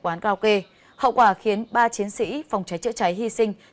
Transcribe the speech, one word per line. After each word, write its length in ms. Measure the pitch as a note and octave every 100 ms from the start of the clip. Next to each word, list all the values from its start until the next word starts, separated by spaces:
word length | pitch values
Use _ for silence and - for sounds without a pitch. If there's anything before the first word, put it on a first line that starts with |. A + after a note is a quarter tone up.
quán 180 | F3 E3+
karaoke. 420 | G#3 F#3+ G#3+ G3+ - _ _ -
Hậu 160 | B3+
quả 220 | B3 G#3+
khiến 300 | F#3 A3 G#3 A#3
ba 180 | A#3+ A#3
chiến 220 | A3 G3+
sĩ 320 | - F3+ C#4+ -
phòng 140 | G3+
cháy 140 | F3+ E3+
chữa 140 | A#3+
cháy 220 | - F3+
hy 140 | F#3 A#3
sinh 240 | A3+ A3 G3 _